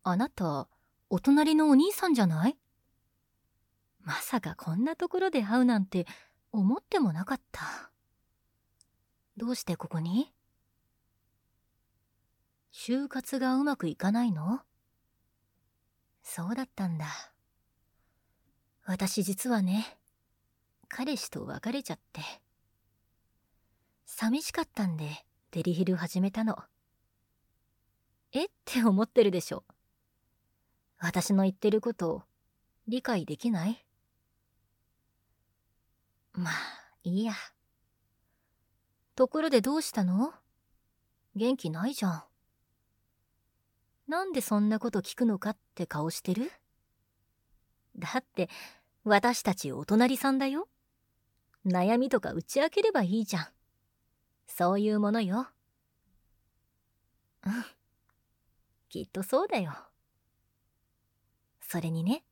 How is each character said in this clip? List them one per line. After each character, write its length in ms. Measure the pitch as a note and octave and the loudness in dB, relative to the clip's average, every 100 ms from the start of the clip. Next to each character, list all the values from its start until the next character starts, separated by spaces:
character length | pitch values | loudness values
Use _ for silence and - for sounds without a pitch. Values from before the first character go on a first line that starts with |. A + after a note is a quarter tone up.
あ 120 | F3+ F3+ | 0 0
な 140 | C#4 | 0
た、 380 | - F3 C#3+ - _ _ _ _ | -2 -2 -2 -6 _ _ _ _
お 100 | F3+ | 0
隣 360 | - C#4+ D4+ D#4 | 6 6 6 6
の 140 | D#4 | 8
お 60 | C4+ | 8
兄 160 | F4+ | 6
さ 140 | - F#4 | 2 2
ん 60 | |
じ 80 | B3+ | 4
ゃ 60 | F#3+ | 4
な 200 | D#3 G3+ | 4 0
い？ 100 | - _ _ _ _ _ _ _ _ _ _ _ _ _ _ | 0 _ _ _ _ _ _ _ _ _ _ _ _ _ _
ま 120 | D#3+ - | -8 -8
さ 180 | - A#3 | -2 -4
か 160 | E3 - | -4 -8
こ 200 | - E3 | -4 0
ん 80 | |
な 120 | C4+ D#4+ | 0 0
と 140 | F4+ | -2
こ 120 | F#4 | 0
ろ 80 | F#4+ | 0
で 120 | D4+ | 0
会 180 | G3+ A#3+ | 2 4
う 40 | B3 | 4
な 140 | A3 | 4
ん 60 | F#3+ | 2
て 200 | F3+ F3 - - _ _ | -2 -4 -10 -20 _ _
思 260 | A3 G3 D4+ | 2 2 2
っ 20 | |
て 200 | _ G4+ | _ 2
も 120 | A#3 | 2
な 140 | D#3 F#3+ | 0 -4
か 100 | C4 | -4
っ 60 | _ | _
た。 400 | - - - - _ _ _ _ _ _ _ _ _ _ _ _ _ _ - | -12 -10 -12 -16 _ _ _ _ _ _ _ _ _ _ _ _ _ _ -8
ど 100 | A#3 | -4
う 60 | B3 | -4
し 80 | |
て 120 | - E3+ | -4 -6
こ 120 | - | -4
こ 120 | E3 | -4
に？ 320 | E3 G#3 D#4 _ _ _ _ _ _ _ _ _ _ _ _ _ _ _ _ _ _ _ _ _ _ _ _ | 0 0 -2 _ _ _ _ _ _ _ _ _ _ _ _ _ _ _ _ _ _ _ _ _ _ _ _
就 360 | - - C4 C#4 | -14 -4 -2 -2
活 320 | C4 - C4+ | -8 -6 -2
が 160 | C4 C4 | 0 2
う 80 | |
ま 140 | C#4+ C4+ | 0 -2
く 100 | E3 | -4
い 80 | - | -2
か 160 | F#3 | 0
な 120 | A3 | 0
い 80 | A#3+ | 0
の？ 300 | D#3+ D#3+ B3+ _ _ _ _ _ _ _ _ _ _ _ _ _ _ _ _ | 0 -2 -4 _ _ _ _ _ _ _ _ _ _ _ _ _ _ _ _
そ 300 | - - E3+ | -12 -8 -4
う 40 | A#3 | -4
だ 80 | |
っ 40 | C4 | -6
た 140 | - F#3+ | -4 -4
ん 100 | D#3+ | -2
だ。 100 | D3+ - - _ _ _ _ _ _ _ _ _ _ _ _ _ _ _ - | -6 -10 -16 _ _ _ _ _ _ _ _ _ _ _ _ _ _ _ -6
私 380 | F#3 G3 - | -2 -2 -2
実 260 | F#3 F#3+ B3+ | -2 -4 0
は 120 | A3+ | 0
ね、 360 | F#3 G3+ A3 - _ _ _ _ _ _ _ _ _ | 2 0 -2 -14 _ _ _ _ _ _ _ _ _
彼 300 | - C4 C4+ | -8 -4 -4
氏 140 | - | -6
と 140 | D3+ - | -10 -10
別 260 | C#3 G#3+ | -8 -6
れ 100 | C4+ | -6
ち 100 | - | -8
ゃ 20 | D#3+ | -12
っ 40 | _ | _
て。 80 | - - - _ _ _ _ _ _ _ _ _ _ _ _ _ _ _ _ - | -14 -14 -16 _ _ _ _ _ _ _ _ _ _ _ _ _ _ _ _ -18
寂 360 | - A3+ C#4 | -4 0 0
し 80 | - | -2
か 100 | - | -6
っ 40 | D#4+ | -6
た 140 | - G3 | -2 -2
ん 120 | D#3+ | -2
で、 280 | D3+ D3+ _ _ _ | -6 -10 _ _ _
デ 120 | F3 | -4
リ 100 | F3+ | -2
ヘ 100 | E3+ F3+ | 0 0
ル 100 | F3+ | 0
始 260 | E3+ F#3 | -2 0
め 80 | F#3+ | 0
た 140 | G#3+ | 0
の。 140 | A3 - - _ _ _ _ _ _ _ _ _ _ _ _ _ _ _ _ | -2 -4 -10 _ _ _ _ _ _ _ _ _ _ _ _ _ _ _ _
え 140 | C4+ F#4 | -4 -4
っ 20 | _ - | _ -6
て 180 | B3+ | 2
思 200 | A3+ F#3+ | 4 4
っ 40 | A3+ | 4
て 160 | - | 4
る 80 | G#3 | 4
で 100 | F3+ | 2
し 100 | - | -6
ょ。 100 | C#3 _ _ _ _ _ _ _ _ _ _ _ _ _ _ | -10 _ _ _ _ _ _ _ _ _ _ _ _ _ _
私 340 | F3 F3+ - | -4 -2 2
の 100 | G3 | 4
言 80 | F#3+ | 2
っ 40 | F#3+ | 2
て 140 | G#3+ | 0
る 120 | G#3+ | 2
こ 120 | A#3+ | -2
と、 300 | A3+ E3+ F3 - _ _ _ _ _ - | -4 -4 -4 -10 _ _ _ _ _ -6
理 140 | B3 | -4
解 240 | - G#3 - | -2 -2 -2
で 120 | D3+ | -4
き 120 | A#3+ | -2
な 160 | G3 F3+ | 0 -2
い？ 180 | A#3 _ _ _ _ _ _ _ _ _ _ _ _ _ _ _ _ _ _ _ _ _ _ _ _ _ | -4 _ _ _ _ _ _ _ _ _ _ _ _ _ _ _ _ _ _ _ _ _ _ _ _ _
ま 160 | - E3+ | -6 -4
あ、 40 | - - - - _ | -4 -8 -14 -20 _
い 180 | F3+ F#3 | -4 -2
い 40 | A3+ | -2
や。 80 | G3+ - _ _ _ _ _ _ _ _ _ _ _ _ _ _ _ _ - | -4 -12 _ _ _ _ _ _ _ _ _ _ _ _ _ _ _ _ 0
と 120 | B3+ | 2
こ 160 | D#4 | 2
ろ 60 | D#4+ | 2
で 120 | C4 | 2
ど 140 | G3+ D4+ | 2 -2
う 60 | |
し 100 | - | -2
た 120 | - | -2
の？ 300 | F#3 F#3 C#4 - _ _ _ _ _ _ _ _ _ G3+ | 2 2 0 -4 _ _ _ _ _ _ _ _ _ -2
元 220 | A#3 C4 | 0 0
気 120 | E3 | -4
な 180 | D#3+ A3 | -2 -4
い 60 | |
じ 120 | C#4+ G3 | -2 -2
ゃ 40 | |
ん。 140 | D#3+ - _ _ _ _ _ _ _ _ _ _ _ _ _ _ _ _ _ - | -4 -10 _ _ _ _ _ _ _ _ _ _ _ _ _ _ _ _ _ -6
な 160 | E4 | -4
ん 80 | F#4+ | -2
で 80 | C#4+ | -4
そ 180 | - G#3 | 0 2
ん 100 | G#3 | 2
な 80 | A3 | 0
こ 120 | A#3+ | 0
と 100 | G#3 | -4
聞 160 | - - | -4 -2
く 80 | A#3 | 0
の 140 | G3 | 0
か 120 | G#3 | -4
っ 60 | - _ | -8 _
て 140 | - E3 | -10 -6
顔 220 | D3+ D#3 | -4 -4
し 120 | - | -4
て 120 | - | -4
る？ 180 | F#3 D4 - _ _ _ _ _ _ _ _ _ _ _ _ _ - | -2 -4 -10 _ _ _ _ _ _ _ _ _ _ _ _ _ -14
だ 220 | F3 - | -6 -6
っ 40 | |
て、 260 | - - F3 - - - _ _ | -6 -6 -6 -6 -20 -20 _ _
私 380 | G#3+ G3+ A#3+ A#3+ | 4 4 4 2
た 140 | - F#3 | 0 -2
ち 160 | C#3+ | -4
お 140 | B2+ D#3 | -8 2
隣 320 | G#3+ B3 C4 | 4 4 4
さ 140 | C4+ | 0
ん 60 | C4+ | 2
だ 100 | C4+ | 0
よ。 200 | C#4+ G4+ _ _ _ _ _ _ _ _ _ F#3+ | -4 -6 _ _ _ _ _ _ _ _ _ 0
悩 320 | F3+ F#3 A#3+ | 2 4 2
み 120 | C4 | 2
と 120 | A#3 | 0
か 120 | - | 0
打 100 | E3 | -6
ち 160 | - C4+ | -2 0
明 100 | D#4+ | 2
け 120 | - | 2
れ 80 | A4 | 2
ば 120 | E4 | 2
い 180 | F3+ A3 | 2 0
い 40 | G#3+ | 0
じ 100 | F#3 | -4
ゃ 60 | |
ん。 60 | D#3 _ _ _ _ _ _ _ _ _ - | -6 _ _ _ _ _ _ _ _ _ -18
そ 260 | - F3 | 0 2
う 60 | G3+ | 4
い 80 | G#3+ | 2
う 100 | G#3+ | 2
も 120 | G3+ | 2
の 100 | A3+ | 2
よ。 260 | G3 G#3 C4 _ _ _ _ _ _ _ _ _ _ _ _ _ _ _ _ _ _ _ F#3+ | 0 -2 -4 _ _ _ _ _ _ _ _ _ _ _ _ _ _ _ _ _ _ _ -6
う 40 | |
ん。 160 | A#3 - _ _ _ _ _ _ _ _ _ _ _ _ | -6 -8 _ _ _ _ _ _ _ _ _ _ _ _
き 120 | E3 | -12
っ 60 | - | -8
と 160 | F#3+ | -8
そ 220 | F#3+ C4+ G4 | 0 0 2
う 20 | |
だ 100 | C#4 | -2
よ。 140 | E3 - - _ _ _ _ _ _ _ _ _ _ _ _ _ _ _ _ _ | -2 -8 -18 _ _ _ _ _ _ _ _ _ _ _ _ _ _ _ _ _
そ 200 | - F3 | -8 -6
れ 80 | E3 | -4
に 140 | E3 | -2
ね。 200 | F3 D4+ _ | 0 -2 _